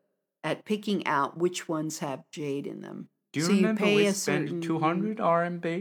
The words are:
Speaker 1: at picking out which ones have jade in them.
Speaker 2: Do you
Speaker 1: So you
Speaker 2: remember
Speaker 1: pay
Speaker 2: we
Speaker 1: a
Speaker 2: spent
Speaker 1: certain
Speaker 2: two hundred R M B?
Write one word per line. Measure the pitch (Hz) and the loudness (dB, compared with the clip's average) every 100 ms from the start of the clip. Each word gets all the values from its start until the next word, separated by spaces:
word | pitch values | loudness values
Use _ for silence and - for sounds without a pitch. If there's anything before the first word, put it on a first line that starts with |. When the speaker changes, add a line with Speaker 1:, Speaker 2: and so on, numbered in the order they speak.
| _ _ _ _ | _ _ _ _
Speaker 1:
at | 156 - - | -4 -4 -2
picking | 208 214 185 - | -2 0 0 2
out | 143 143 165 | 2 0 0
which | 180 180 - | 0 0 -4
ones | 156 156 151 | -4 -4 -4
have | 151 135 - | -6 -6 -10
jade | 170 147 139 - | -8 -4 -4 -6
in | 104 | -10
them. | 50 50 - _ _ 139 | -12 -14 -16 _ _ -2
Speaker 2:
Do | |
you | 165 | 2
Speaker 1:
So | |
you | 196 | 4
Speaker 2:
remember | 214 208 | 4 4
Speaker 1:
pay | 208 208 | 4 4
Speaker 2:
we | 202 | 4
Speaker 1:
a | |
Speaker 2:
spent | 196 - 147 151 | 2 0 -2 -2
Speaker 1:
certain | 175 | -4
Speaker 2:
two | 165 160 | -2 0
hundred | 156 185 214 220 | 2 2 -2 0
R | 170 170 | 2 2
M | 175 175 | 0 -2
B? | 170 170 | -4 -4